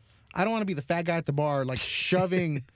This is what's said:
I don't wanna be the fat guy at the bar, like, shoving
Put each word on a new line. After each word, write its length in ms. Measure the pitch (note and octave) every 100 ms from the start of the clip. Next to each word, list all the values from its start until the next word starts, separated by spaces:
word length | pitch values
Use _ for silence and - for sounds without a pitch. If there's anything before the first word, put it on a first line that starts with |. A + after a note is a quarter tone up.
| _ _ _
I 100 | -
don't 80 | G3
wanna 120 | A3+ G3+
be 80 |
the 80 | D3+
fat 240 | - E3+ E3+
guy 100 | E3+
at 80 | D#3+
the 60 |
bar, 320 | C#3+ D3+ C#3+
like, 140 | C3 B2+
shoving 840 | - - - F3+ F#3 F3+ E3+ C#3+ B2+